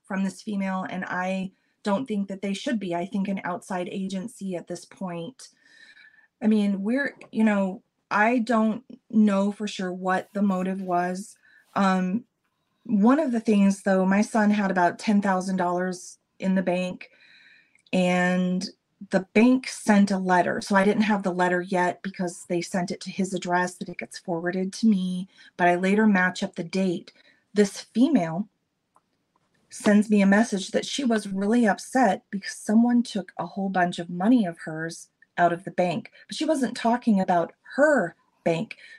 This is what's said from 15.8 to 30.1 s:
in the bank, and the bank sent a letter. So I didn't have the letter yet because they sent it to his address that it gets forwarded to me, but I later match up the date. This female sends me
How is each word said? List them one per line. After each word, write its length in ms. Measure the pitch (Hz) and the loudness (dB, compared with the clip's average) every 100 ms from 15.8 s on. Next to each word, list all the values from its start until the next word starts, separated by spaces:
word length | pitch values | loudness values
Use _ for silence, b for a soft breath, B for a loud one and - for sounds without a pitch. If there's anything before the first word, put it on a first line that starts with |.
| 185 175 - - _ _ | -4 -6 -14 -20 _ _
in 160 | 190 190 | -2 0
the 80 | |
bank, 460 | 185 180 180 180 - b b b b b b b _ | 0 -2 -4 -8 -16 b b b b b b b _
and 760 | 185 180 180 180 180 180 180 - - _ _ 202 | 0 2 2 2 0 0 -2 -6 -14 _ _ -4
the 160 | 196 190 | -2 0
bank 340 | - 240 254 - | 4 4 4 0
sent 440 | - - 202 202 | -4 2 4 4
a 60 | 190 | 2
letter. 420 | 185 180 170 - | 2 2 2 -2
So 160 | - 196 | 0 2
I 80 | |
didn't 200 | 196 208 | 4 2
have 200 | 208 202 | 0 0
the 80 | 196 | -2
letter 300 | 180 180 180 | 0 0 0
yet 400 | 180 180 180 - | 0 0 0 -2
because 420 | 190 - 180 - - | -10 -6 -6 -8 -6
they 120 | 175 | -6
sent 300 | 170 190 175 | -4 -4 -4
it 80 | 196 | -8
to 100 | - | -8
his 220 | - 185 | -4 -4
address 420 | 185 175 180 180 - | -4 -2 0 -2 -6
that 140 | 185 | -12
it 80 | 175 | -12
gets 200 | 226 - | -14 -14
forwarded 540 | - 165 175 185 190 | -8 -4 -4 -4 -6
to 140 | - 226 | 0 2
me, 400 | 196 185 180 190 b b - | 2 0 -6 -8 b b 0
but 120 | 175 | 2
I 80 | 175 | 4
later 300 | 190 208 220 | 2 4 4
match 380 | 190 185 185 | 4 2 -2
up 120 | 196 - | -8 -8
the 80 | |
date. 500 | 170 185 190 175 - b b b b | -6 -2 -2 -2 -8 b b b b
This 280 | 196 202 - | 0 0 0
female 640 | - - 277 269 165 165 214 _ _ _ _ _ _ _ _ _ _ _ _ | -8 0 2 2 0 -4 -8 _ _ _ _ _ _ _ _ _ _ _ _
sends 400 | - - 208 | -2 4 4
me 120 | 214 | 4